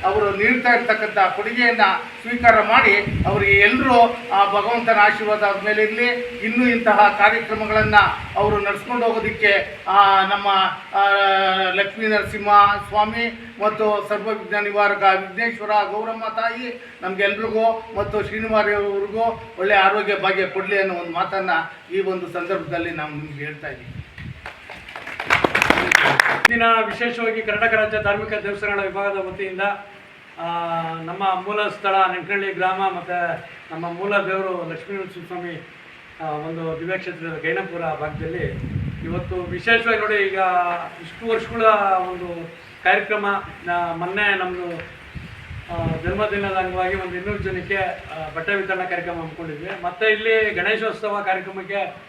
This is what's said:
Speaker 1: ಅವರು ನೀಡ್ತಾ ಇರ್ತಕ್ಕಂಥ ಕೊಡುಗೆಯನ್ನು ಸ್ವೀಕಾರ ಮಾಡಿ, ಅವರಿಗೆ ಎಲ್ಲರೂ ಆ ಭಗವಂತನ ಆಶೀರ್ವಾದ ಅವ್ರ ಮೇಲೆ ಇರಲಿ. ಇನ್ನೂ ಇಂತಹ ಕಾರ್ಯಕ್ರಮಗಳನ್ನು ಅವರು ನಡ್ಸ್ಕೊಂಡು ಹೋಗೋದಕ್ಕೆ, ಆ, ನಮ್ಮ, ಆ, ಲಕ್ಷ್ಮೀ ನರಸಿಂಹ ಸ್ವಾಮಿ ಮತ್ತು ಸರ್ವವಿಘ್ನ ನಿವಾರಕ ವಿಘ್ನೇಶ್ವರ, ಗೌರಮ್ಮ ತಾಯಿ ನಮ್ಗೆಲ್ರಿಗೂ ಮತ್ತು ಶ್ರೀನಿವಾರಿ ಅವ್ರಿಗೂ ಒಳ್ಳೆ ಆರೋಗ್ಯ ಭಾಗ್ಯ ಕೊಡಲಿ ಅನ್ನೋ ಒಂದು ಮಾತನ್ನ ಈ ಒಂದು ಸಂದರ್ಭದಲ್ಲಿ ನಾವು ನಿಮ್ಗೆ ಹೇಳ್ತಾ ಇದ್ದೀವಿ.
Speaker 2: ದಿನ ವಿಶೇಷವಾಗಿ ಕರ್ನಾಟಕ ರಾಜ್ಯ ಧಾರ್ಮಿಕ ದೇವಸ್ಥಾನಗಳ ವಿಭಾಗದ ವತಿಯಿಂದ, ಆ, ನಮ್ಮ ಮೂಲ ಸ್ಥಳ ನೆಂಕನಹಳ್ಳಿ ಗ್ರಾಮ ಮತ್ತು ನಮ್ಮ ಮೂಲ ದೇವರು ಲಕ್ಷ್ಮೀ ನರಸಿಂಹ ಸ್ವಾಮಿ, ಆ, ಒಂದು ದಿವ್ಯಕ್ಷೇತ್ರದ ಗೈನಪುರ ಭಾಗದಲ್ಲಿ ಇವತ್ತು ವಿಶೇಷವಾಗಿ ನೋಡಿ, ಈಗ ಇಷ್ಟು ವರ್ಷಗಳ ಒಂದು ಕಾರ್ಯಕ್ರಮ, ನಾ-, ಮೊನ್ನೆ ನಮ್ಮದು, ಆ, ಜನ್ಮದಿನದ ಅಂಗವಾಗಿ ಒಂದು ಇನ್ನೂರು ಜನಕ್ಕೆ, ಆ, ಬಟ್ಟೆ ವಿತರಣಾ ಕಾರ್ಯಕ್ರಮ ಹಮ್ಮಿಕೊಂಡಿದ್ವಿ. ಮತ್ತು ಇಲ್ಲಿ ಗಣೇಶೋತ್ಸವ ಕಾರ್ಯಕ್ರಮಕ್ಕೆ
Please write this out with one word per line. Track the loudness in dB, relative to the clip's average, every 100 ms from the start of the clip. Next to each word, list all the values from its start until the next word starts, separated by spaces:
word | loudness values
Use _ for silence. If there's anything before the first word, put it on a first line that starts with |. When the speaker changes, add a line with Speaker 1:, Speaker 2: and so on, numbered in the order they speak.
Speaker 1:
ಅವರು | 2 2 2 2
ನೀಡ್ತಾ | 2 4 4
ಇರ್ತಕ್ಕಂಥ | 2 4 0 0 2
ಕೊಡುಗೆಯನ್ನು | 2 2 -2 2 2 4 4 2 -6 -12 -6
ಸ್ವೀಕಾರ | 4 6 6
ಮಾಡಿ, | 6 4 6 4 2 0 0
ಅವರಿಗೆ | 2 4
ಎಲ್ಲರೂ | 6 6 4 4 6 6 4 -2
ಆ | 2 4
ಭಗವಂತನ | 2 0 0 2 6
ಆಶೀರ್ವಾದ | 6 4 0 2
ಅವ್ರ | 2 0
ಮೇಲೆ | 0 2
ಇರಲಿ. | 2 2 0 0 -6 -6 -2
ಇನ್ನೂ | 2 2
ಇಂತಹ | 4 4 6 6 6
ಕಾರ್ಯಕ್ರಮಗಳನ್ನು | 4 4 -2 -4 0 2 6 6 6 0 -6 0
ಅವರು | 2 2
ನಡ್ಸ್ಕೊಂಡು | 0 -4 -4 0 2
ಹೋಗೋದಕ್ಕೆ, | 2 -2 2 4 4 0 -8 2
ಆ, | 6 8 6 4
ನಮ್ಮ, | 2 2 2 2 -2 -4 2
ಆ, | 4 4 4 4 2 2 0
ಲಕ್ಷ್ಮೀ | 0 -2 0 0
ನರಸಿಂಹ | 2 0 -4 4 6 6 4 -2
ಸ್ವಾಮಿ | 0 0 0 -6 -6 -16 -4
ಮತ್ತು | -4 0 0 0 -2
ಸರ್ವವಿಘ್ನ | -4 -4 -6 -4 -4
ನಿವಾರಕ | -2 2 2 4 4 4
ವಿಘ್ನೇಶ್ವರ, | -2 -4 -4 -4 0
ಗೌರಮ್ಮ | 2 2 -4 -4 -6
ತಾಯಿ | -6 -2 -4 -4 -8 -10 -16 -10
ನಮ್ಗೆಲ್ರಿಗೂ | -6 0 0 0 -2 2 2 0 -6 -4
ಮತ್ತು | -2 -2
ಶ್ರೀನಿವಾರಿ | -4 -4 2 2 2
ಅವ್ರಿಗೂ | 0 0 -2 -2 0 0 -2 -12 -4
ಒಳ್ಳೆ | 4
ಆರೋಗ್ಯ | 6 6 2 0 0
ಭಾಗ್ಯ | 0 0 0
ಕೊಡಲಿ | -2 0 0
ಅನ್ನೋ | 0
ಒಂದು | -2 -6
ಮಾತನ್ನ | -4 -2 -2 0 -2 -2 -12 -6
ಈ | -2
ಒಂದು | -2 -4 -6
ಸಂದರ್ಭದಲ್ಲಿ | -6 -4 -4 -4 -4 -4
ನಾವು | -6 -8
ನಿಮ್ಗೆ | -8 -10 -10
ಹೇಳ್ತಾ | -10 -10 -14
ಇದ್ದೀವಿ. | -14 -14 -14 -14 -14 -14 -14 -16 -18 -18 -18 -16 -14 -12 -10 -2 0 2 2 2 2 2 2 4 4 2 2 2
Speaker 2:
ದಿನ | 4 4 4 2
ವಿಶೇಷವಾಗಿ | -2 -4 -2 -2 -2
ಕರ್ನಾಟಕ | -2 0 2
ರಾಜ್ಯ | 2 2 0
ಧಾರ್ಮಿಕ | 0 0 -2
ದೇವಸ್ಥಾನಗಳ | -4 -4 -4 -2 -2
ವಿಭಾಗದ | -2 -2 -2 -2
ವತಿಯಿಂದ, | -6 -6 -8 -2 -2 -2 -10 -20 -20 -20 -20 -10
ಆ, | -6 -4 -4 -4 -4 -8
ನಮ್ಮ | -8 -2 0 0
ಮೂಲ | -2 -2 -2
ಸ್ಥಳ | -2 0 4 2
ನೆಂಕನಹಳ್ಳಿ | 0 -4 -4 -4
ಗ್ರಾಮ | -2 -2 0 -2 -4
ಮತ್ತು | -6 -4 -4 -6 -10 -20 -14
ನಮ್ಮ | -10 -8
ಮೂಲ | -6 0 0
ದೇವರು | 0 -2 -2 -4 -6
ಲಕ್ಷ್ಮೀ | -10 -8 -10
ನರಸಿಂಹ | -10 -12 -12
ಸ್ವಾಮಿ, | -10 -8 -12 -14 -20 -20 -20 -20 -10
ಆ, |
ಒಂದು | -6 -6 -6 -6 -6 -6
ದಿವ್ಯಕ್ಷೇತ್ರದ | -4 -4 -6 -10 -8 -4
ಗೈನಪುರ | -2 -2 -4 -4
ಭಾಗದಲ್ಲಿ | -4 -4 -6 -6 -6 -4 -4 -6 -6 -4 -4 -6
ಇವತ್ತು | -6 -6 -4 -6
ವಿಶೇಷವಾಗಿ | -6 -4 2 4 4 0
ನೋಡಿ, | 2
ಈಗ | 2 0 2 2 2 0 -2 -6 -12
ಇಷ್ಟು | -16 -10 -2
ವರ್ಷಗಳ | -2 -2 2 4 4 4 2 0
ಒಂದು | -6 -8 -8 -10 -14 -20 -2
ಕಾರ್ಯಕ್ರಮ, | 2 2 0 -2 0 -2 -6 -12 -4
ನಾ-, | -2 -2 -4
ಮೊನ್ನೆ | -4 0 0 0
ನಮ್ಮದು, | -2 -4 -6 -8 -12 -18 -16 -14 -14 -16 -14 -14 -8
ಆ, | -4 -2 -2
ಜನ್ಮದಿನದ | -2 0 0 0 0 0
ಅಂಗವಾಗಿ | -2 -2 -2
ಒಂದು | -2 -4 -6
ಇನ್ನೂರು | -6 -4
ಜನಕ್ಕೆ, | -4 -6 -4 -2
ಆ, | -2 -6 -12 -10 -8 -6
ಬಟ್ಟೆ | -2
ವಿತರಣಾ | -2 -2 -4
ಕಾರ್ಯಕ್ರಮ | -2 -4 -4
ಹಮ್ಮಿಕೊಂಡಿದ್ವಿ. | -8 -8 -10 -10 -10 -10 -6
ಮತ್ತು | -6 0 0
ಇಲ್ಲಿ | 2 2 2 2
ಗಣೇಶೋತ್ಸವ | 0 -2 0 -2 -4 -4 -2 -2
ಕಾರ್ಯಕ್ರಮಕ್ಕೆ | -4 -4 -12 -6 -6 -6 -8